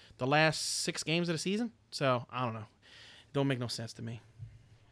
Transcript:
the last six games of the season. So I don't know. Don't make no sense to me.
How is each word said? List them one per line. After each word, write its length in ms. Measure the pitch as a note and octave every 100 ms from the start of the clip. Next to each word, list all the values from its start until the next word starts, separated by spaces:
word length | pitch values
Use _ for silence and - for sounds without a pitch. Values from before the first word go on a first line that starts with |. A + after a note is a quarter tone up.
| - -
the 80 | B2+
last 560 | D3 D#3+ D3+ - -
six 220 | - -
games 240 | - E3 E3+
of 60 |
the 40 | D#3+
season. 320 | F3+ G#3 A#3 - _
So 340 | - C#3 B2 -
I 120 | B2
don't 100 | B2+
know. 120 | A2 G#2+ _ - - - - -
Don't 140 | C#3 C#3
make 140 | B2
no 80 | A#2+
sense 240 | - A2+
to 100 | -
me. 180 | A2+ A2+ - - - - - - -